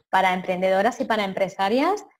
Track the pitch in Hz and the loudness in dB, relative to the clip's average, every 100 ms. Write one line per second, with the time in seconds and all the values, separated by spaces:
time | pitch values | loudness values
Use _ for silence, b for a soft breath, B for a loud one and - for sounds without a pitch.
0 | - 190 185 185 180 180 190 190 220 240 | -2 2 2 0 -2 0 2 2 2 0
1 | 220 220 196 190 185 - 196 247 320 415 | -2 -2 -2 -2 -4 -2 0 0 0 -2
2 | - b | -8 b